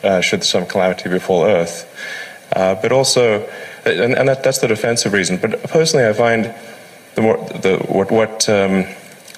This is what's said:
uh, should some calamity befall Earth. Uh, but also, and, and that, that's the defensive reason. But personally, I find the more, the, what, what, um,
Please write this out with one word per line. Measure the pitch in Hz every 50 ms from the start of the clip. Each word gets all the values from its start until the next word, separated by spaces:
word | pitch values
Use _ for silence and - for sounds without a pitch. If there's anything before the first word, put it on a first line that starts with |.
| -
uh, | 98 98 92
should | 85 - - 92 -
some | - - 101 87
calamity | - - 101 92 92 90 - - 90
befall | 90 92 - - 95 87 78
Earth. | 107 104 85 85 - - - - - - - - - - - - - - - - - -
Uh, | - 92 95 98 98
but | - 113
also, | 123 135 135 - - 127 123 117 107 101 - - - - - - - - -
and, | 117 85 87 113 120 127
and | 123 131 139
that, | 135 131 -
that's | 131 131 -
the | - 120
defensive | 110 110 - 120 117 117 - 107 98
reason. | 101 90 82 90 90
But | - 113 107 - -
personally, | - - 165 160 165 - 143 123 110
I | 104
find | 110 120 117 113 113 104 92 - - - - - - - - - - - - -
the | -
more, | 110 110 - -
the, | - - - - - 95 92 - - -
what, | - 95 98 95
what, | 113 113 110 107 - - - -
um, | 107 101 98 95 95 95 92 - - - - - - - - - -